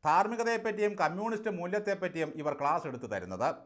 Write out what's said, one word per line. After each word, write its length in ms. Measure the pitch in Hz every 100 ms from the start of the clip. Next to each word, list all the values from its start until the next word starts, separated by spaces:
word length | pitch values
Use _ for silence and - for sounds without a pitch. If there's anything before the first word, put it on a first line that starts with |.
ധാർമ്മികതയെപ്പറ്റിയും 880 | 151 165 208 226 220 226 220 202 208 202
കമ്മ്യൂണിസ്റ്റ് 500 | 156 180 220 220 220 185
മൂല്യത്തെപ്പറ്റിയും 720 | 175 202 202 190 185 165 151 156
ഇവർ 120 | 151 139
ക്ലാസ് 260 | 143 165 156
എടുത്തു 180 | 123 117
തരുന്നത്. 360 | 101 90 92 127 156